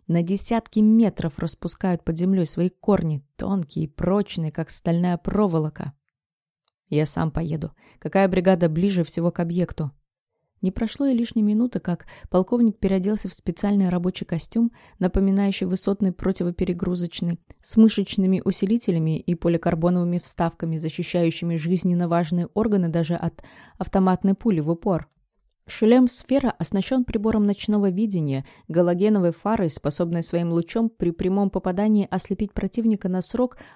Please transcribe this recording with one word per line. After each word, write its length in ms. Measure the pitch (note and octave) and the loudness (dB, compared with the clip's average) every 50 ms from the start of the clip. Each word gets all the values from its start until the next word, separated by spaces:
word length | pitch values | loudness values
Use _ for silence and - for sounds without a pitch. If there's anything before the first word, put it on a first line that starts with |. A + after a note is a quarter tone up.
| _ | _
на 160 | - E3 E3+ E3+ | -2 0 0 0
десятки 560 | E3+ F#3+ G3+ - - A#3 A3+ A3+ - - G#3+ | 0 -2 -4 -2 -2 -2 -2 -2 -2 0 2
метров 600 | G#3+ G#3+ A3 A3+ A#3 G3 - - - E3+ - - | 4 6 6 6 4 4 2 -2 -4 -6 -4 -6
распускают 640 | - E3 - - - F3 - - - F#3+ F3+ E3 - | -6 -8 -8 -8 -10 -10 -8 -4 -2 -2 -2 -2 -2
под 120 | - E3 | -4 -4
землей 300 | D#3+ F3 F#3 F#3+ F#3+ F3 | -2 0 2 2 2 0
свои 240 | D3+ - - E3+ F3+ | -2 -2 -2 -2 -2
корни, 540 | - _ - - G#3 F#3 - E3 D#3 C#3 - _ _ | -2 _ 2 2 2 2 2 0 -4 -6 -8 _ _
тонкие 500 | - - - G3 G3 E3+ C#3 - E3 D#3 | -10 -6 -4 -2 -2 -4 -4 -4 -6 -6
и 20 | D3+ | -6
прочные, 640 | D3 - - E3+ F#3 G#3 G3+ - - - D#3+ D#3 D3+ | -4 -4 -2 0 0 0 0 -2 -6 -6 -6 -6 -6
как 180 | - D#3+ - | -6 -8 -8
стальная 480 | - - - D3+ E3 E3+ F3 F3+ F3 E3+ | -10 -6 -4 -2 0 0 0 0 -2 -2
проволока. 760 | - - F#3+ G3 G#3+ G3+ E3 D#3+ D#3 D#3 - - - C#3 - _ _ _ _ _ _ _ _ _ _ _ _ _ _ _ _ _ _ _ | -4 -2 0 2 2 2 2 0 -2 -2 -4 -8 -10 -10 -12 _ _ _ _ _ _ _ _ _ _ _ _ _ _ _ _ _ _ _
«Я 180 | - D3 D#3 | 0 0 0
сам 260 | D3+ - E3+ E3 D#3+ C#3 | 0 -2 -2 -4 -2 -2
поеду. 400 | - E3 D#3+ D#3 D#3 D3+ D#3+ - _ _ - _ _ | -4 -4 -4 -4 -6 -6 -10 -12 _ _ -20 _ _
Какая 300 | - D#3 - F#3+ G3 F#3+ | -12 -2 2 2 2 4
бригада 400 | F3+ F#3 F3 F#3 F#3 F3 F3 E3+ | 2 2 4 4 4 4 2 0
ближе 340 | D#3 D#3+ F3+ G3+ G3 F3+ E3+ | 2 0 0 0 2 0 -2
всего 300 | - - - E3+ E3+ E3 | -2 -2 -2 -2 -2 -2
к 80 | - | -2
объекту?» 500 | F3 E3 E3+ F3+ F3 E3 - - D#3 C#3 - _ _ _ _ _ _ _ _ _ _ _ _ _ - | -4 -2 -2 -2 -2 -2 -4 -6 -6 -8 -8 _ _ _ _ _ _ _ _ _ _ _ _ _ -4
Не 80 | F#3 | -4
прошло 360 | F#3 - A#3 A3 - - C#4+ | -2 -2 -4 -6 -4 -2 0
и 80 | C#4 C4 | 0 2
лишней 280 | A3+ A#3 A3+ - A3+ G#3+ | 0 -2 -2 0 0 2
минуты, 380 | G#3 G#3 G#3+ A#3 B3+ - - | 2 2 2 0 0 -2 -4
как 260 | - - F3 - - - - - - - | -4 -4 -4 -6 -6 -14 -20 -20 -10 0
полковник 480 | - F3+ F#3+ - - A#3+ A#3 A3 G3+ - | 2 2 2 2 2 4 4 2 2 0
переоделся 500 | - F#3+ F#3+ F#3+ F3+ G3 G#3+ G#3 - F#3+ | 0 0 0 0 0 0 -2 -4 -4 -8
в 60 | - | -12
специальный 560 | - - - E3+ - - G3+ G3+ G3+ G3 F3+ | -8 -6 -6 -6 -2 -2 0 2 2 2 2
рабочий 340 | F3 F3+ F3 F3+ F#3 - - | 2 0 0 -2 -4 -4 -6
костюм, 480 | - - E3 - - - A3+ A#3 A#3 - - - - - _ | -6 -6 -6 -6 -4 -2 0 0 0 -2 -6 -16 -20 -6 _
напоминающий 680 | F3+ F#3 - G3 F#3+ G3 F#3+ G3 G3+ G3 F#3+ - G3 | -2 0 2 2 2 2 2 2 2 0 0 -2 -2
высотный 460 | F3+ F3+ F#3 - - G3+ G3+ - F#3+ F3 | -4 -4 -2 -2 -2 -2 0 0 -2 -2
противоперегрузочный, 1300 | - - F3+ G3 - F3 F3 F3 - F#3 F3+ F3+ F3 F#3 F3+ F3+ F3 F3 E3+ - - - F3 E3+ - - _ - _ | 0 -2 -2 -2 0 -2 -4 -2 -2 -2 -2 -2 -2 -2 -4 -2 -2 -4 -6 -6 -6 -4 -4 -4 -6 -10 _ -20 _
с 160 | - - - | -16 0 4
мышечными 640 | - A3 A3 - - G3 - - - F#3+ F#3 F#3+ F#3 - | 6 6 6 6 2 -2 -2 -2 0 2 2 2 0 0
усилителями 760 | - F#3+ - - F#3+ A3 A#3+ - - F3+ E3 D#3+ D#3+ D#3+ - | -2 -2 -2 0 0 0 0 0 0 0 0 0 0 -2 -2
и 140 | - - F3 | -2 -4 -4
поликарбоновыми 840 | E3 - F3 E3+ E3+ E3+ F3 E3+ D#3+ D#3+ F3 F3+ F3+ F3 F3 F3 F3 | 0 0 0 0 2 0 0 0 2 2 2 2 2 0 0 -2 -4
вставками, 600 | - - - - F3 E3 - _ - E3 D#3+ D#3+ | -6 -8 -4 -2 -2 -2 -2 _ -6 -6 -4 -4
защищающими 800 | D#3+ D#3+ - - F3 - - F3+ E3+ E3 E3 - - E3+ E3 | -4 -6 -6 -6 -8 -4 0 2 2 2 0 -2 -4 -4 -4
жизненно 520 | E3 D3 E3+ F3+ F3+ - F#3 F3 F3 F3 E3 | -2 -2 0 -2 0 2 0 0 0 0 0
важные 380 | E3+ E3+ F3 D3+ E3+ F3 E3+ - - | 0 0 0 0 0 -2 -2 -2 -2
органы 340 | G#3 A3 A3+ G#3 G3+ F3 E3+ | -2 0 0 2 0 0 0
даже 280 | D#3 E3+ E3 D3 E3+ | 0 0 0 0 -2
от 280 | - - E3+ - - - - - - - - _ | -2 -2 -4 -6 -8 -14 -20 -20 -20 -20 -20 _
автоматной 580 | - - - - G3 F#3 F#3 F#3 F3+ - G3 G3 | -10 -8 -2 0 2 4 4 2 2 2 0 0
пули 260 | - - A#3+ G3+ D#3+ | 2 0 0 0 0
в 100 | D3+ D3+ | 0 -2
упор. 380 | E3+ E3 - G#3 F#3 D#3 C#3+ - _ _ _ _ _ _ _ _ _ _ _ | -2 -2 -2 -2 -2 -2 -4 -8 _ _ _ _ _ _ _ _ _ _ _
Шлем 420 | - - - A3 G#3+ A#3+ B3+ B3+ A#3+ | -20 -4 2 4 6 6 6 6 4
«Сфера» 420 | - - - - B3+ C#4 - A#3+ | 0 -4 -4 -2 0 0 0 0
оснащен 540 | - - E3 - - F#3+ F#3+ - C4 C4 B3 | -2 -2 -6 -4 -2 -2 -2 0 0 -2 -2
прибором 400 | - - A3+ G3+ A3 A3 A3 G#3 | -2 -2 -2 0 2 2 2 2
ночного 460 | G3+ G3+ - - - G#3 G#3 G3+ G3 | 2 0 0 0 0 0 2 2 2
видения, 560 | F3+ F#3 A3 A3 G3 F3+ D#3 C#3+ C3+ C3+ C3+ - - - _ | 0 0 -2 -2 0 -2 -2 -2 -2 -4 -6 -8 -14 -20 _
галогеновой 640 | - D3+ E3 F3+ F3 F3 F3 G3 G#3+ G#3+ G3+ F3+ F3 E3 | -2 2 2 4 4 2 2 2 2 4 4 2 2 0
фарой, 360 | - - G3+ A3 A3 G3 E3 | -2 -2 -2 0 0 0 -2
способной 540 | - - - - D3+ - F3+ E3+ E3 E3+ E3 | -4 -4 -4 -4 -2 -2 -2 -2 -2 -4 -4
своим 300 | - - E3+ E3+ E3+ E3 | -2 -2 -2 -2 0 0
лучом 360 | E3 E3+ - - A#3 A3+ A3+ | -2 -2 -2 -2 -2 -2 -2
при 220 | - _ - F3 | -2 _ -2 -2
прямом 400 | E3+ - - F#3 F#3 G3+ G3+ G3 | -2 -2 -2 0 0 2 0 0
попадании 580 | - - - F#3+ F3+ F3+ G#3 G#3+ G#3+ G#3 G3 - | -2 -2 -2 -2 -2 0 2 2 2 2 2 0
ослепить 440 | - F#3 - - G3 - G#3+ G3 - | -2 -6 -4 -4 -4 -4 -4 -6 -4
противника 560 | - - F#3+ - - A3+ A3+ G#3+ G3+ - F#3+ | -6 -6 -4 -4 -2 0 0 0 0 -2 -4
на 100 | F3+ F#3 | -4 -4
срок 380 | F3+ - - A#3 B3 B3 - - - - - | -4 -4 -2 -2 -2 -2 -4 -10 -20 -20 -20